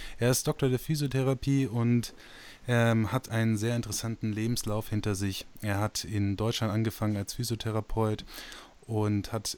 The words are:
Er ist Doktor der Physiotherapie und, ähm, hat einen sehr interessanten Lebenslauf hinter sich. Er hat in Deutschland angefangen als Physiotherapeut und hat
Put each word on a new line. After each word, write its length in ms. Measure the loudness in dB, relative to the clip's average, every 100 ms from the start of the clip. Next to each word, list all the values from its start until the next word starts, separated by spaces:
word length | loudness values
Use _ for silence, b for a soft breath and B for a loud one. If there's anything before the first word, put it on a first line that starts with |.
| B 0
Er 140 | 2
ist 160 | 4 0
Doktor 220 | 0 2
der 100 | 2
Physiotherapie 880 | 0 -2 0 0 2 2 2 2 2
und, 460 | 2 4 4 2 B B B B B 0
ähm, 460 | 4 6 4 2
hat 160 | 0 -2
einen 280 | 0 2 2
sehr 200 | 2 0
interessanten 560 | -2 -4 -4 -4 -2
Lebenslauf 560 | 0 0 0 0 -2 0
hinter 260 | -2 0
sich. 320 | 0 -2 -2 -8 -6
Er 160 | -2 0
hat 240 | 0 -2
in 340 | -4 -2 0 0
Deutschland 360 | 0 0 0
angefangen 440 | 0 0 0 -2 -2
als 180 | -4
Physiotherapeut 920 | -4 -4 -4 -2 -2 -2 0 0 -2 B B B B B -18 -4
und 440 | 0 2 2 0
hat 240 | -4 -4